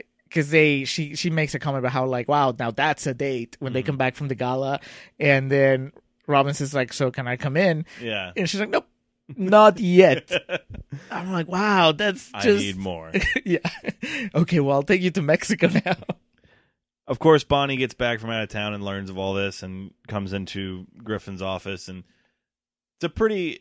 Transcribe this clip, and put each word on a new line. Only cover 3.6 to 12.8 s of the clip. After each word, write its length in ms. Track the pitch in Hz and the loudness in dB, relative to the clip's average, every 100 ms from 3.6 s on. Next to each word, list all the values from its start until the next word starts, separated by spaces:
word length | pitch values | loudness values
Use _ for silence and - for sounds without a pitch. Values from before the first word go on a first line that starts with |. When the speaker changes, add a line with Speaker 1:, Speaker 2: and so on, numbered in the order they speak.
Speaker 1:
when 120 | 135 | -6
they 80 | 127 | -4
Speaker 2:
Mm-hmm. 60 | 131 | -4
Speaker 1:
come 100 | 139 | -2
back 180 | 131 | -2
from 140 | - 143 | -2 -6
the 60 | |
gala, 440 | 127 123 131 135 139 - - - - | -4 -4 -2 -4 -6 -10 -20 -20 -2
and 320 | 147 139 135 | 2 2 2
then 420 | 139 135 131 135 - _ _ - | 4 4 2 -2 -14 _ _ 0
Robinson's 480 | 139 139 139 139 | 2 2 -2 -4
like, 180 | 143 123 | -2 -4
"So 180 | - 131 | -2 -2
can 160 | 123 123 | -2 -6
I 100 | 123 | -4
come 200 | 143 147 | -2 2
in?" 280 | 190 160 - - | 2 0 -4 -10
Speaker 2:
Yeah. 320 | 120 104 92 135 | -6 -6 -6 -4
Speaker 1:
And 120 | 175 | -4
she's 120 | 196 | -2
like, 100 | 214 | -2
"Nope, 160 | - - _ _ _ - 147 | -2 -2 _ _ _ -16 -6
not 420 | 185 214 214 214 | 4 8 8 6
yet." 520 | 185 180 180 131 - | 4 8 8 6 0
Speaker 2:
<laughs> 800 | 175 - 180 - - - 139 - | -6 -4 -10 -10 -18 -14 -16 -12
Speaker 1:
I'm 200 | 165 180 | -10 -4
like, 160 | 180 160 | -4 -2
"Wow, 440 | 180 208 190 165 | 0 4 6 6
that's 380 | 151 208 190 - | 4 0 -2 -8
Speaker 2:
I 60 | 104 | 0
Speaker 1:
just" 220 | 156 101 | 4 4
Speaker 2:
need 120 | 101 | 2
more. 360 | - | -4